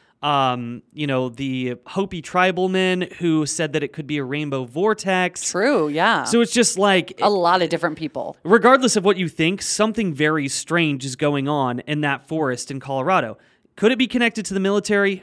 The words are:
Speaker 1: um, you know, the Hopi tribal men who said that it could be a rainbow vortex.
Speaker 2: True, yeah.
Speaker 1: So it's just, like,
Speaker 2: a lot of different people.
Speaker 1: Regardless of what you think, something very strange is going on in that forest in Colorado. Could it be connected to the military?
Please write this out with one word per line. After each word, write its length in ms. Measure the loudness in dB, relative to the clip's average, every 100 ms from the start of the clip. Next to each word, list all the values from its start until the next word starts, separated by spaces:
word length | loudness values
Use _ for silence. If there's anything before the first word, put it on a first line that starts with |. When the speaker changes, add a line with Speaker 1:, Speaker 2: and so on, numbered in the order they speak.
| _ -8
Speaker 1:
um, 600 | -2 0 0 0 -6 -12 _
you 140 | -8 -2
know, 240 | -2 -2
the 460 | -6 -6 -4 -4 -6 -8
Hopi 340 | -6 -4 -6
tribal 480 | -4 0 0 0 0
men 400 | 0 0 0 -4 -4
who 260 | 0 2 0
said 260 | -4 -2
that 100 | -2
it 120 | -4
could 120 | -8 -6
be 120 | -6
a 60 |
rainbow 400 | -4 -4 -4 -4
vortex. 880 | -6 -2 0 0 0 0 0 -4 -6
Speaker 2:
True, 380 | 0 2 2 0
yeah. 360 | 2 2 2
Speaker 1:
So 180 | 2 2
it's 100 | 2
just, 240 | 2 2 4
like, 420 | 4 4 0 0
Speaker 2:
a 80 | 2
lot 320 | 4 4 4
of 80 | 2
different 260 | 0 -2 -4
people. 400 | -8 -8 -10 -8
Speaker 1:
Regardless 520 | 4 6 8 6 4 2
of 80 | 2
what 100 | 0
you 140 | -2
think, 320 | 0 0 0
something 500 | -4 0 0 0 -2
very 360 | 0 0 2 -2
strange 580 | -6 -2 0 0 -2 -6
is 100 | -2
going 320 | 0 0 0
on 320 | 0 0 -2 -4
in 160 | -2
that 260 | -2 -2 -4
forest 420 | -2 -2 -4 -6
in 100 | -10
Colorado. 580 | -6 -4 0 0 0 -10 _ _ _ 0
Could 160 | 0
it 60 | 2
be 100 | 0
connected 360 | 2 0 -2
to 80 | -4
the 80 | -2
military? 640 | 0 0 0 0 0 -2